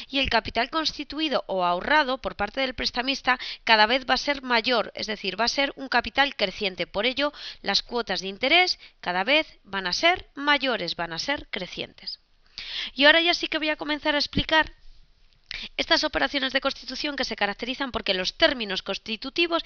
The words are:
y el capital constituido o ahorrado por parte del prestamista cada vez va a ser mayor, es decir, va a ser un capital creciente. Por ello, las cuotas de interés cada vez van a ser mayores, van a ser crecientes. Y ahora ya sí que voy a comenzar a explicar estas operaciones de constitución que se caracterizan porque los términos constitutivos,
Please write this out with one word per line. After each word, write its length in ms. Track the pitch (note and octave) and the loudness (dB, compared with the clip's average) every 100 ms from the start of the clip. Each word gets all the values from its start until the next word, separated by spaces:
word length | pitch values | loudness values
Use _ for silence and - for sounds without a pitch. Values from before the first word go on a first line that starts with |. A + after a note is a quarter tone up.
| - | -4
y 100 | C4+ | -2
el 100 | C4 | 2
capital 400 | A3+ A3+ A3+ C4 | 2 0 -2 -2
constituido 760 | D#4+ D4 - C#4+ C#4+ D#4 A#3 - | 0 -2 -4 -10 -4 -2 -2 -2
o 180 | F#3+ F3 | 0 2
ahorrado 540 | F3+ G#3+ D4+ C4 C4 | 2 2 4 4 -2
por 160 | F#3+ - | -4 -4
parte 260 | G#3 C4 | -4 -2
del 140 | C4 B3+ | -4 -2
prestamista 640 | B3 B3 B3+ C4+ B3+ B3+ - - | -4 -2 -2 -2 0 0 -2 -4
cada 240 | - A3 G#3+ | 4 6 6
vez 180 | C4 B3 | 4 0
va 60 | |
a 40 | B3+ | -2
ser 260 | - C#4 | 0 -2
mayor, 480 | B3+ A#3 A3 A#3+ - | 0 0 2 0 0
es 140 | - G3+ | -6 -8
decir, 320 | G#3 G3 F#3 | -6 -4 -2
va 60 | A#3+ | -2
a 40 | |
ser 240 | - C#4 - | 0 -2 -2
un 120 | C4 | -2
capital 480 | B3 - - C#4 - | 0 0 2 0 2
creciente. 500 | F#3+ - G3+ F3+ E3+ | -2 0 -4 -2 -4
Por 220 | F#3+ A#3 | 0 0
ello, 260 | B3+ C#4+ - - - | 0 -2 -2 -16 -10
las 200 | G3 G3 | -2 -2
cuotas 400 | - A#3+ A3+ F3+ | 0 -4 -2 -4
de 60 | F#3+ | -6
interés 520 | G3+ C4 E4+ F4+ - - _ | -2 4 4 4 0 -10 _
cada 220 | F3+ F3+ | -2 0
vez 360 | G3+ D4+ D#4 - | 2 2 0 -8
van 240 | - F#3+ F#3 | -8 -4 -2
a 60 | |
ser 360 | - E4 F#4 - - | 2 2 2 -4 -4
mayores, 600 | D4 C#4+ B3+ G#3+ E3+ - | 0 2 2 -2 -4 -6
van 180 | E3+ | -6
a 60 | E3 | -6
ser 280 | - - - | -4 -6 -6
crecientes. 680 | G3+ F3+ - - - - - _ _ _ - - - - | -8 -8 -8 -10 -10 -14 -14 _ _ _ -14 -10 -8 -6
Y 100 | B3+ | 6
ahora 160 | C#4+ D#4+ | 8 8
ya 140 | E4+ | 6
sí 160 | E4 E4+ | 0 -2
que 80 | D#4+ | -2
voy 120 | D4+ | -2
a 60 | D4+ | -2
comenzar 400 | D4 D4 D4+ D4 | -2 -2 0 0
a 40 | |
explicar 520 | - - - D#4+ D4+ - - - - _ _ _ - - - - | 0 -2 2 4 2 -2 -20 -20 -20 _ _ _ -14 -12 -10 -4
estas 300 | - D#4+ D#4 | 2 2 2
operaciones 480 | D4+ C4+ C#4+ C4 | 0 -2 0 0
de 80 | C4+ | 0
constitución 560 | C#4 - A#3 B3+ D4+ C#4 | -2 -4 -10 -8 -6 -4
que 80 | B3 | -4
se 100 | A3 | -2
caracterizan 560 | G3+ G3+ A#3 C4 C4+ | -2 -2 -6 -6 -4
porque 220 | A3 G3+ | -4 -2
los 240 | F#3 F#3 - | 0 -2 2
términos 440 | D#4+ C4 G#3 F#3 | 2 2 -4 -6
constitutivos, 800 | - G3 - A3 C4 E4 E4+ E4 | -6 -8 -8 -8 -6 -2 0 0